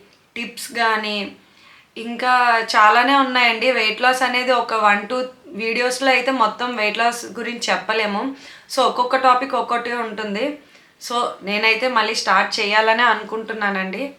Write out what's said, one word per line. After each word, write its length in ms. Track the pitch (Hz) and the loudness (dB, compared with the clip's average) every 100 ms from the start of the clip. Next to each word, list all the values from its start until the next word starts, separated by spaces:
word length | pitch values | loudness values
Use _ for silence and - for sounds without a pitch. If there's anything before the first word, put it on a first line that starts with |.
| - _ _ 233 | -20 _ _ -12
టిప్స్ 360 | 226 - - | -12 -12 -10
కానీ, 600 | 233 226 220 208 208 196 - _ _ _ - _ - | -2 0 0 -2 -6 -6 -12 _ _ _ -20 _ -12
ఇంకా 640 | 233 233 254 247 247 226 226 233 | -10 -4 2 4 4 2 2 6
చాలానే 400 | 208 240 254 277 | 6 6 6 4
ఉన్నాయండి. 560 | 262 254 240 220 262 | 4 2 2 2 0
వెయిట్ 300 | 233 214 208 | 2 0 2
లాస్ 200 | 247 254 | 2 2
అనేది 300 | 254 247 254 | 0 0 2
ఒక 220 | 240 226 | 0 0
వన్ 340 | 220 208 202 208 | 2 2 2 0
టూ 180 | 254 254 - - | -4 -6 -10 -16
వీడియోస్లో 640 | 208 226 226 247 247 269 | -8 -4 0 -2 0 2
అయితే 200 | 247 254 | 2 2
మొత్తం 440 | 262 214 202 247 233 | 0 0 0 -6 -2
వెయిట్ 220 | 214 208 | -2 0
లాస్ 280 | 233 233 220 | 0 -2 -8
గురించి 360 | 190 226 233 - | -10 -8 -6 -2
చెప్పలేము. 640 | 196 - 220 208 202 269 269 - - - | -2 -2 -2 -2 -2 -6 -8 -16 -20 -6
So, 80 | - | 0
ఒక్కొక్క 360 | 233 - 247 262 | 0 0 0 2
టాపిక్ 380 | 262 247 269 | 4 2 0
ఒక్కొక్కటి 400 | 247 226 240 233 | -4 -2 -4 -4
ఉంటుంది. 680 | 247 226 202 214 202 285 294 - - _ _ - | -6 -6 -8 -6 -4 -4 -6 -16 -20 _ _ -6
So, 180 | 240 233 - | -4 -4 -6
నేనైతే 440 | 185 208 220 214 254 | -6 0 2 2 0
మళ్ళీ 280 | 240 214 220 | 0 0 -2
స్టార్ట్ 440 | 220 190 208 - | 0 2 0 -2
చేయాలనే 440 | 202 214 220 226 | 0 2 4 4
అనుకుంటున్నానండి. 1080 | 240 214 202 220 220 220 202 196 190 202 277 | 4 2 -2 -8 -8 -4 -4 -2 -4 -6 -8